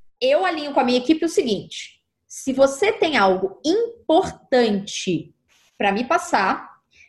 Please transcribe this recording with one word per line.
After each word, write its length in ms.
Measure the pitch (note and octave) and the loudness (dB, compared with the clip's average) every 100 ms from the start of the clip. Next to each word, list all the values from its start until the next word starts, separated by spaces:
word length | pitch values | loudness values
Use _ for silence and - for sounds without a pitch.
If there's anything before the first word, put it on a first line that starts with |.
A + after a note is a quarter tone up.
| - _ | -20 _
Eu 240 | B3+ D4 F#4 | 0 2 0
alinho 280 | D#4+ D4 | -4 -4
com 60 | C#4 | 0
a 60 | B3 | 2
minha 140 | B3 | 2
equipe 260 | B3 D#4+ E4 | 2 0 0
o 40 | |
seguinte: 720 | F4+ C#4 F#3+ - - - - _ _ _ | 0 0 -2 -6 -16 -16 -20 _ _ _
se 280 | - - | -10 -6
você 400 | C4 C4+ C#4 G#4 | 2 2 2 -2
tem 240 | - E4+ C4+ | 0 0 2
algo 420 | G3 F#3 F#3+ - D4 | 2 2 -2 -4 -2
importante 1700 | G4 A#4 - - D#4+ F#4+ - _ B3+ A#3 G3+ G3 - - D#3+ - _ _ _ _ - | 0 -2 -4 0 2 2 -6 _ 2 2 0 -4 -8 -4 -4 -6 _ _ _ _ -4
pra 140 | G3+ | -2
me 140 | G3 B3 | 0 0
passar, 600 | E4+ E4+ B3+ F#3+ C#4 - - _ _ | -2 0 0 0 -2 -8 -20 _ _